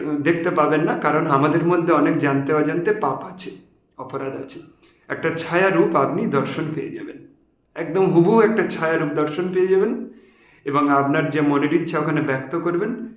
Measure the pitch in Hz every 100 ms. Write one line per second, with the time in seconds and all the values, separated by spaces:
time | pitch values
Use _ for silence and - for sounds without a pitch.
0 | 147 147 147 165 180 170 147 151 170 -
1 | 151 151 160 139 151 165 165 175 170 156
2 | 143 147 143 139 139 156 147 175 170 -
3 | 143 123 - - - - - _ _ -
4 | 127 135 135 135 135 - - _ _ _
5 | _ 139 165 - - 175 190 170 196 151
6 | 135 160 226 139 135 - 156 156 135 -
7 | - - - _ _ _ _ 156 170 185
8 | 185 156 175 226 208 220 170 - 160 160
9 | 151 151 151 - 180 180 185 190 214 -
10 | - - - _ _ _ - 143 143 139
11 | 139 160 147 147 143 143 147 165 - 160
12 | 151 151 135 131 - 165 165 175 220 233
13 | -